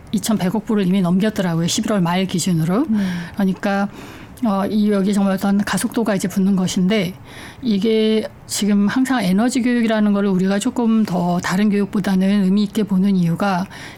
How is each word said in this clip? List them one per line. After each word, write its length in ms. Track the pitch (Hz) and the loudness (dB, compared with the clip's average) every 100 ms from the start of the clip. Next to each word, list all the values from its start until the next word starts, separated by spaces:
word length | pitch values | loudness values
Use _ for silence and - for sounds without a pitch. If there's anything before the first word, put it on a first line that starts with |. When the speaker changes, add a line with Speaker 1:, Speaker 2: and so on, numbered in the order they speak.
| - | -6
Speaker 1:
이천백억 560 | 196 - 208 180 220 - | -4 -2 0 0 -2 -2
불을 220 | 208 180 | 0 2
이미 140 | 196 | 2
넘겼더라고요. 640 | 175 185 214 208 185 165 165 | 2 2 0 0 -2 0 0
십일월 320 | - 220 208 | -2 0 0
말 260 | 170 185 185 | 2 0 0
기준으로. 600 | 175 190 165 160 196 294 | -2 0 0 0 0 0
Speaker 2:
음. 240 | 214 190 175 170 | 0 -2 -4 -8
Speaker 1:
그러니까, 540 | - 190 185 202 196 202 - - - - - | -2 -2 0 -2 -2 -2 -6 -18 -18 -20 -6
어, 200 | 233 196 196 | -2 0 0
이, 240 | 214 208 | 0 0
여기 220 | 202 190 | 2 0
정말 220 | 202 196 | 2 0
어떤 240 | 190 202 202 | 0 0 0
가속도가 560 | 202 196 247 240 220 | 0 -2 -2 -2 -2
이제 140 | 196 190 | -2 -2
붙는 260 | 202 190 | 0 2
것인데 580 | 190 185 196 180 220 175 - - - - - | 2 0 0 0 0 -2 -6 -16 -18 -18 -8
이게 680 | 254 196 220 220 220 220 - - - | -2 0 2 2 2 0 -2 -10 -10
지금 400 | - 208 202 202 | -4 2 2 2
항상 380 | 262 262 254 | 2 2 2
에너지 380 | 185 190 247 247 | 2 2 2 2
교육이라는 500 | 233 240 226 220 208 | 2 2 2 2 2
걸 140 | 202 202 | 2 2
우리가 340 | 185 190 202 | 2 2 0
조금 440 | 247 247 226 220 | -2 0 2 2
더 360 | 202 180 175 175 | 2 0 0 0
다른 300 | - 196 208 | -2 0 2
교육보다는 760 | 202 196 208 190 185 190 208 | 0 0 -2 0 2 2 2
의미 180 | 185 202 | 2 2
있게 220 | 202 214 | 0 -2
보는 320 | 196 190 202 190 | 0 2 2 2
이유가 500 | 170 165 202 175 196 - - | 2 0 0 -2 -4 -10 -18